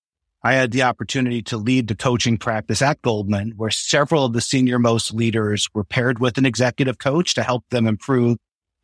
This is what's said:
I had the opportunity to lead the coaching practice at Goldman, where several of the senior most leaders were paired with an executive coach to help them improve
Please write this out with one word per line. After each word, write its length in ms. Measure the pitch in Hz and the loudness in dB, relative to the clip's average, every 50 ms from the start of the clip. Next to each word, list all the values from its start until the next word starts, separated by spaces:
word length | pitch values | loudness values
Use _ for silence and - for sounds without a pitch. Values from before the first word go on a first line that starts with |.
| _ _ _ _ _ _ _ _ | _ _ _ _ _ _ _ _
I 120 | - 117 127 | -2 0 2
had 180 | 135 131 120 | 2 2 0
the 120 | 107 131 127 | 0 0 0
opportunity 580 | 123 113 - 117 - - 135 127 123 120 117 | 0 0 -2 -6 -6 -2 -2 0 0 -2 -2
to 160 | 107 - 123 110 | -4 -4 -6 -4
lead 320 | 104 120 131 131 123 104 | 0 0 2 2 0 -2
the 60 | 110 | -4
coaching 420 | - - 131 123 113 - 120 113 - | -2 0 0 0 2 2 0 0 0
practice 440 | - 120 113 107 107 - 110 - | 0 -2 -4 -4 -2 -4 -2 0
at 200 | 131 139 156 - | 0 0 0 0
Goldman, 540 | - 127 110 104 101 98 104 98 98 117 113 101 | -2 -2 -2 -2 0 -2 -2 -2 -2 -4 -6 -6
where 120 | 110 107 | -4 -4
several 540 | - - - - - 147 147 - 165 151 135 | -4 -4 -4 0 0 0 2 2 2 2 2
of 80 | 123 | 2
the 80 | 113 120 | 0 -2
senior 400 | - - - 131 131 123 123 123 | -2 0 0 2 2 2 2 4
most 340 | 120 117 117 113 - - 107 | 4 4 2 2 0 -2 -2
leaders 540 | 110 117 117 107 113 107 104 104 101 - - - | -2 0 0 0 0 0 0 0 -2 -4 -4 -4
were 100 | 107 98 | -4 -6
paired 360 | - - 131 120 127 131 110 | -4 -2 0 0 0 0 0
with 180 | 123 123 113 - | 0 -2 0 2
an 80 | 131 | 2
executive 520 | 135 110 120 127 127 - - 143 127 117 - | 2 2 2 0 0 2 0 -2 -2 -2 -4
coach 360 | - 135 139 170 175 - - | -2 -2 0 0 0 0 -2
to 100 | - 110 | -2 -2
help 220 | 123 123 123 - - | -2 -2 -4 -4 -2
them 140 | 127 123 113 | -2 0 2
improve 520 | 113 107 98 - - 135 123 120 120 120 - _ _ _ _ _ _ _ _ | 2 0 0 -2 0 0 2 4 2 2 0 _ _ _ _ _ _ _ _